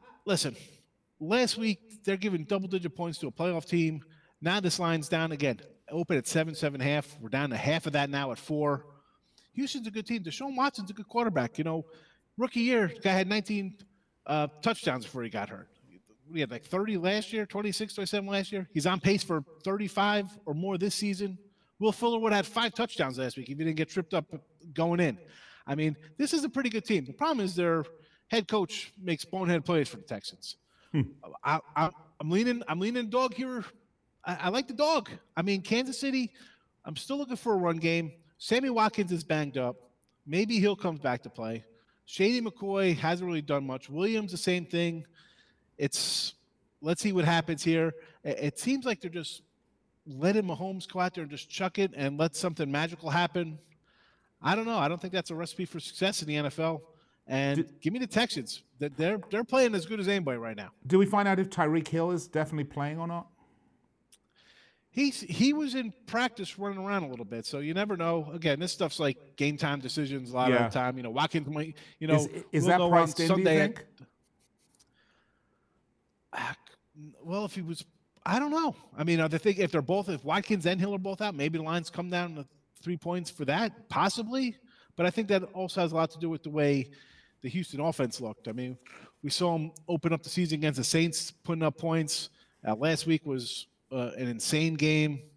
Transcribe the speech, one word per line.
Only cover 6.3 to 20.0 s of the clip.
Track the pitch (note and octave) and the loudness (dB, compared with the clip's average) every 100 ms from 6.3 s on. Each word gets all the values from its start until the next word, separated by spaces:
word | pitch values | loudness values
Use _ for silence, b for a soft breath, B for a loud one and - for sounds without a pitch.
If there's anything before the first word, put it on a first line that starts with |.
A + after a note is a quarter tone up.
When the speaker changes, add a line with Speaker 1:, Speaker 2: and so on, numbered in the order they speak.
| E3 D#3+ | 0 0
Speaker 1:
seven | D3+ D3+ C#3 | 0 -2 0
and | C3+ | 2
a | |
half. | D3 - - | 0 -2 -10
We're | A2 | -4
down | C3 C#3+ | -2 0
to | A#2 | 0
half | - D#3+ D#3 | 0 0 0
of | |
that | C#3+ C#3+ | 0 0
now | C#3 C#3 | -2 -2
at | A2+ | -6
four. | - D3+ D3 C3+ - b b b b b b | -4 0 2 0 -4 b b b b b b
Houston's | - C#4 C#4 A3 | -6 -4 -4 -6
a | |
good | G#3 G#3+ | -6 -4
team. | A#3 | -4
Deshaun | E3 - C4+ C4 | -4 -6 -4 0
Watson's | C#4 B3 F#3+ | 0 0 -10
a | |
good | G#3 G3+ | -10 -4
quarterback. | A#3 A#3 E3 A#2+ - | 0 2 2 0 -2
You | |
know, | D#3+ D#3+ - b b b b - | -2 -2 -6 b b b b -4
rookie | C4 A#3 | -2 2
year, | A#3 A#3+ F#3 | 4 4 2
the | - | 0
guy | G3 | 2
had | F#3+ F#3 | 4 4
nineteen, | G#3 G#3 G#3 F#3+ - - _ _ _ - | 0 0 -4 -4 -10 -20 _ _ _ -2
uh, | D3+ D3 D3+ | 0 0 -2
touchdowns | A3+ A3 E3 B2+ | -2 0 0 -2
before | A2 B2+ | -4 -8
he | A#2 | -6
got | G2+ G#2 | -6 -6
hurt. | G2 - _ _ F#2 _ _ D3 | -10 -18 _ _ -20 _ _ -8
We | E3 | -4
had, | C3 | -4
like, | A#2 | -4
thirty | - F3+ G#3+ G3 | -4 -2 0 0
last | F3 G#3+ G#3 | 2 0 -2
year, | A3 G#3 | -4 -4
twenty-six, | G3+ G#3 F#3+ A3 | -4 -2 -4 -6
twenty-seven | - F#3 G#3 G3 | -6 -4 -4 -2
last | G3 F#3+ | -2 -2
year. | G3+ F#3 | -6 -4
He's | D#3 E3 | 0 2
on | F#3 | 2
pace | - G3+ | 2 2
for | - D#3+ C3+ - | 0 -4 -4 -8
thirty-five | F#3+ G3 G3+ G3+ | -4 -2 -2 0